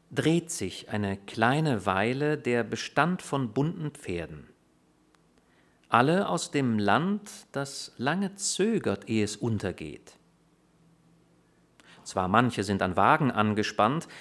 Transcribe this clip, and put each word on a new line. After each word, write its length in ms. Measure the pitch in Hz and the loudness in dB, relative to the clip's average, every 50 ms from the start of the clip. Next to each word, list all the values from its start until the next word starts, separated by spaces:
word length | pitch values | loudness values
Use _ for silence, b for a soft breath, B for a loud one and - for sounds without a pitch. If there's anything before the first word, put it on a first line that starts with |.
| _ _ | _ _
dreht 400 | - 123 123 151 165 170 165 - | -4 0 2 2 2 2 0 -2
sich 380 | - - 104 90 - - - - | -6 -6 -6 -6 -6 -10 -10 -6
eine 280 | - 104 104 98 98 98 | -4 -2 -2 -2 -4 -4
kleine 680 | - - - 117 113 120 135 151 160 151 123 101 90 | -8 -8 -2 2 2 4 4 4 2 2 0 0 0
Weile 520 | 98 92 92 104 117 127 135 147 151 151 143 | 0 2 2 2 0 0 0 0 -2 -2 -2
der 260 | 123 123 120 120 113 | 0 0 0 0 0
Bestand 580 | 107 117 - - - - 139 147 175 185 180 | -2 -4 -6 -6 -2 0 2 2 2 0 -2
von 320 | - - 147 135 131 110 - | -4 -4 -2 -2 -2 -2 -2
bunten 380 | 131 143 160 185 180 156 147 | -2 -2 -2 -2 -4 -8 -8
Pferden. 560 | - - - - 90 85 80 78 78 73 - - - _ _ _ _ _ _ _ _ _ _ _ _ _ _ _ b b b b b b b b b b b b | -10 -10 -8 -6 -6 -6 -6 -8 -12 -16 -18 -20 -20 _ _ _ _ _ _ _ _ _ _ _ _ _ _ _ b b b b b b b b b b b b
Alle 400 | - 117 127 147 170 190 196 - | 2 4 4 4 2 2 0 0
aus 220 | 180 165 - - | -2 -4 -4 -2
dem 260 | - 143 135 123 113 104 | -2 0 2 2 2 2
Land, 540 | 101 98 101 127 165 190 208 202 - - - - - - | 2 4 4 4 2 0 -2 -4 -6 -10 -18 -20 -18 -10
das 420 | - 139 139 - - - - - - - | -8 -6 -6 -6 -8 -12 -14 -14 -10 -6
lange 380 | 117 139 160 196 202 190 196 | -2 -2 -2 -2 -2 -4 -6
zögert, 760 | - - - - - 185 226 233 185 - - 98 - - - | -6 -6 -4 -2 0 0 0 0 0 0 -2 -2 -2 -4 -2
ehe 140 | 113 110 104 | 0 0 0
es 120 | 101 - | 0 -2
untergeht. 840 | - - 117 110 98 - 92 - - 78 76 - - - - - _ _ _ _ _ _ _ _ _ _ _ _ _ _ _ _ _ _ _ _ _ _ _ _ _ _ _ _ _ _ _ _ B B B B B B | -4 -4 -2 -2 -2 -2 -4 -4 -6 -8 -12 -12 -14 -18 -20 -20 _ _ _ _ _ _ _ _ _ _ _ _ _ _ _ _ _ _ _ _ _ _ _ _ _ _ _ _ _ _ _ _ B B B B B B
Zwar 240 | - - 98 92 90 | -6 -4 -2 0 4
manche 360 | 98 117 127 120 - 117 98 | 4 4 4 4 2 -2 0
sind 180 | 98 101 92 | 0 0 2
an 140 | 95 92 87 | 2 2 2
Wagen 360 | 98 98 120 147 156 - 123 | 4 6 6 6 4 4 2
angespannt, 760 | - 107 107 107 104 107 101 - - - 104 113 143 165 - B B B | 2 2 2 2 2 0 0 -2 0 2 2 2 2 0 -4 B B B